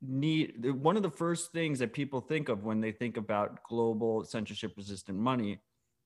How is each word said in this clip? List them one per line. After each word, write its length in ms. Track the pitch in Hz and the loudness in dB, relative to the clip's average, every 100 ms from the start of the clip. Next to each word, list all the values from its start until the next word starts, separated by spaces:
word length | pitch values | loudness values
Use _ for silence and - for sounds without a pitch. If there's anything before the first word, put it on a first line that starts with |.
need, 600 | 131 135 156 156 - 117 | -4 0 2 2 2 0
the, 100 | 127 | -2
one 260 | 131 151 214 | 2 4 4
of 60 | |
the 60 | 190 | 2
first 440 | - 170 170 - | 0 0 0 -2
things 260 | 165 160 131 | -2 0 0
that 140 | 117 | 0
people 260 | 147 135 131 | -2 -2 -4
think 300 | - 156 143 | -2 -2 0
of 160 | 101 107 | -2 0
when 160 | 110 | 0
they 100 | 110 | 0
think 240 | 107 120 117 | -2 -4 -2
about 480 | 107 104 104 - | 0 0 0 -4
global 640 | - 117 113 110 113 110 - | -4 0 2 2 2 2 0
censorship 480 | 117 104 104 110 - | -4 -4 -6 -6 -8
resistant 420 | 101 98 - 95 | -10 -8 -6 0
money 440 | 123 127 101 95 _ _ _ _ | 2 2 0 -4 _ _ _ _